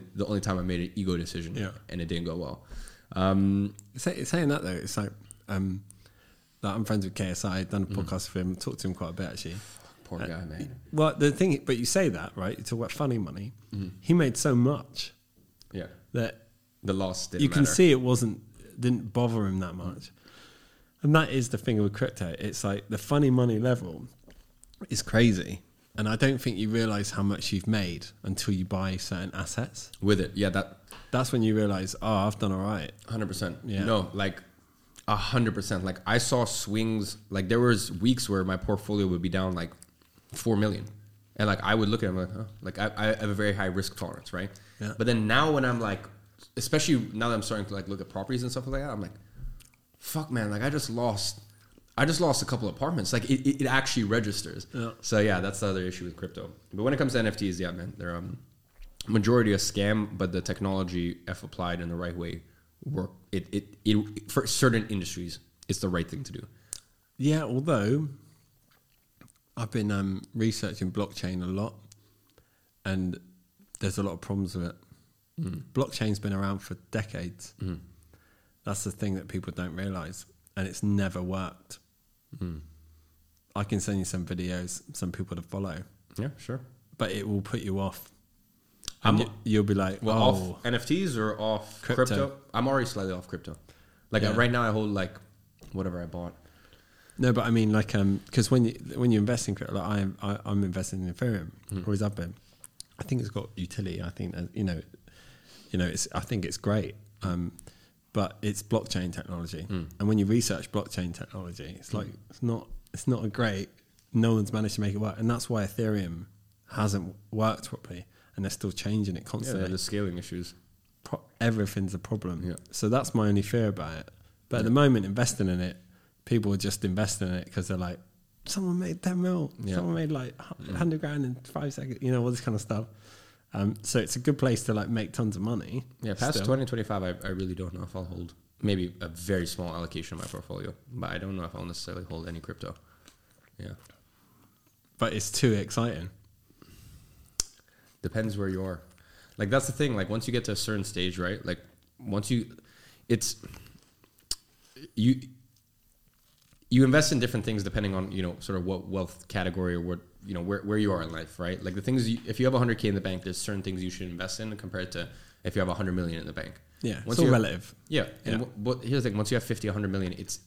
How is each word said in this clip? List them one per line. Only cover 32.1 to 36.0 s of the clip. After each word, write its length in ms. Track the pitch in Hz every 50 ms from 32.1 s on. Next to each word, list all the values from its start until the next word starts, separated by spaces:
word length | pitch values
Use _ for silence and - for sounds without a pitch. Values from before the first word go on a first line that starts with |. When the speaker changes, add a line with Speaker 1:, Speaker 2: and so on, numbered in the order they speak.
| 110 98 98
Speaker 2:
I've 120 | 107 104 -
done 140 | 110 98
all 80 | 95 92 95
right." 260 | 104 107 90 73 - - - - -
Speaker 1:
Hundred 200 | 113 110 107 90
percent. 300 | 98 - 107 90 80 - -
Speaker 2:
Yeah. 200 | 120 101 95 98
Speaker 1:
No, 260 | 113 113 101 90 - 98
like, 280 | 98 98 95 90 - - - _ _ _ _ _ _ _ _ _ - - -
a 80 | 107
hundred 380 | 101 - - 120 123 117 110 90
percent. 300 | 101 98 - 110 92 90
Like, 160 | 95 90 -